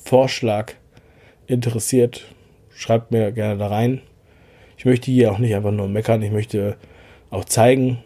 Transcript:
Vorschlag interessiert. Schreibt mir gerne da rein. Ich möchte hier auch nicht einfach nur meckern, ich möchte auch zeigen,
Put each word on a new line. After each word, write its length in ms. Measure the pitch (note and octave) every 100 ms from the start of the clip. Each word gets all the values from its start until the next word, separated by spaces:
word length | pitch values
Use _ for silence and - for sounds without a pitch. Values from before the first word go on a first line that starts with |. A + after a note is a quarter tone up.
Vorschlag 680 | - B2+ C3 - A2+ G#2 A2 - _ _ _ _ _ _ -
interessiert. 800 | B2 A#2+ A2+ - B2+ A#2 - - - _ _ _ -
Schreibt 360 | - A2+ A#2
mir 200 | A2+ G#2
gerne 260 | A2 G#2+ G2+
da 100 | G2+
rein. 340 | G#2 A#2+ C3 - _ _ _ _ _ - -
Ich 80 | B2+
möchte 240 | B2 C3
hier 220 | B2+ A2+
auch 80 | G2+
nicht 160 | A#2+ G2+
einfach 160 | G#2
nur 160 | G#2 G2
meckern, 340 | G#2 A2 A2+
ich 100 | G#2
möchte 460 | G#2+ G#2+ G#2+ G2+ - - - - - -
auch 140 | G2 -
zeigen, 540 | A2+ A#2+ C3+ B2+ A#2+